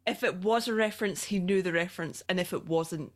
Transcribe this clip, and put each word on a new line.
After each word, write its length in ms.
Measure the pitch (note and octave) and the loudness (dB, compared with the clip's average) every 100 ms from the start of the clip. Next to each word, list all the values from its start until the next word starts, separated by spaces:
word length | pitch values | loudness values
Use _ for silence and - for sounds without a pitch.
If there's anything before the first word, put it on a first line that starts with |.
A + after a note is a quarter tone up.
| - | -6
if 160 | A3 | -2
it 140 | A#3 F3+ | -2 0
was 320 | G3+ A3+ A#3 | 2 2 2
a 60 | |
reference, 500 | A3 G#3+ G#3 G#3 D3+ | 2 0 0 -4 -4
he 140 | - G3+ | -2 0
knew 220 | F3+ G3 | 2 2
the 100 | F3+ | 2
reference, 500 | E3 F3 - D#3+ - - | 2 0 -4 -8 -6 -2
and 100 | F3+ | 0
if 140 | F3 | 0
it 140 | - - | -4 0
wasn't, 440 | D#3+ E3 D#3+ D3 | 0 0 -4 -8